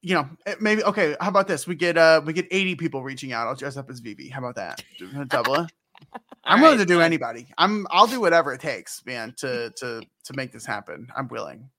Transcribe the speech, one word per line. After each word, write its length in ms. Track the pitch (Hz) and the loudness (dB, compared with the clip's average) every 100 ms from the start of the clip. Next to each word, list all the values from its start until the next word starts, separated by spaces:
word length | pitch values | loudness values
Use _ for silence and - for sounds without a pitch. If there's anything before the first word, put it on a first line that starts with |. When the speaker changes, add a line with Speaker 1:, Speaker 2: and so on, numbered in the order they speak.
Speaker 1:
you 140 | 175 180 | 0 0
know, 120 | 139 165 - | -2 -8 -12
it 160 | 202 | -2
maybe, 220 | 214 214 | 0 2
okay, 320 | 196 208 170 147 | 2 2 0 0
how 80 | - | 0
about 180 | - 196 | 2 0
this? 180 | 160 - | -2 -4
We 100 | 170 | -2
get, 220 | 175 170 | 0 6
uh, 240 | 160 160 147 | 8 6 4
we 80 | |
get 140 | 160 180 | -4 -2
eighty 240 | 185 190 165 | 0 0 -2
people 260 | 160 135 | -4 -6
reaching 300 | 131 135 139 | -8 -10 -8
out. 160 | 117 117 | -4 -4
I'll 80 | 131 | -4
dress 220 | 135 135 | -8 -10
up 120 | 131 | -12
as 120 | 127 | -14
V 120 | 113 | -14
V. 140 | 104 - | -14 -14
How 120 | 131 | -10
about 160 | 127 117 | -10 -10
that? 280 | 90 - - - | -10 -12 -16 -18
Do 100 | 92 139 | -14 -10
a 60 | |
double? 320 | 139 135 120 143 | -4 -2 0 -2
Speaker 2:
<laughs> 120 | 165 _ _ _ _ 240 _ - | -2 _ _ _ _ -20 _ -16
Speaker 1:
I'm 160 | - 190 | 2 6
Speaker 2:
All 40 | |
Speaker 1:
willing 140 | 311 269 | 8 6
Speaker 2:
right, 60 | |
Speaker 1:
to 20 | 185 | 4
do 120 | 175 | 6
Speaker 2:
fine. 80 | 165 | 4
Speaker 1:
anybody. 420 | 160 123 117 127 - | 2 -4 -10 -14 0
I'm, 300 | 180 208 190 | 2 2 -2
I'll 180 | 175 220 | 4 4
do 120 | 254 | 4
whatever 340 | 202 170 131 | 4 4 2
it 60 | 123 | -4
takes, 460 | 156 113 - - - | -8 -8 -10 -16 -10
man, 280 | 123 110 - | -10 -10 -8
to, 340 | 135 123 117 - | -6 -6 -8 -10
to, 240 | 127 113 113 _ - | -10 -10 -14 _ -14
to 80 | |
make 180 | 135 131 | -10 -10
this 140 | - - | -12 -8
happen. 460 | 107 101 - 120 - | -10 -8 -16 -14 -10
I'm 120 | 131 | -8
willing. 400 | 120 82 67 131 | -8 -10 -14 -20